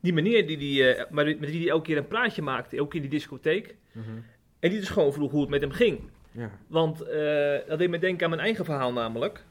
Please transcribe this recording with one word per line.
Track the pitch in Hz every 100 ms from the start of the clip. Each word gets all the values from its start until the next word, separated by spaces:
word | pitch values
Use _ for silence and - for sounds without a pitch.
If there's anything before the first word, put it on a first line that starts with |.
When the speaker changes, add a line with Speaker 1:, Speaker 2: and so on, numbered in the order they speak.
Speaker 1:
die | 175
meneer | 165 170 233 165
die, | 156
die, | 143 139 131
eh, | 123 -
maar | 147
met | 147 151 147
wie | 160
hij | 165
elke | 160
keer | 156 151
een | 143
praatje | 220 240 -
maakte, | 151 127 127 131
ook | 147
in | 170
die | 139
discotheek. | 147 - 131 156 185 - - _
Speaker 2:
Mhm. | 113 113 113 117 _ _ _
Speaker 1:
En | 170
die | 214
dus | 190
gewoon | - 147
vroeg | 139 143
hoe | 147
het | 139
met | 143
hem | 139
ging. | - 233 139 - - _
Speaker 2:
Ja. | 113 113 98 -
Speaker 1:
Want, | 160 160 160
eh, | 160 151 151 151 143 143 -
dat | 156
deed | 180
me | 170
denken | 185 180
aan | 170
mijn | 165
eigen | 185 220
verhaal | 165 147 127
namelijk. | 123 113 113 160 - -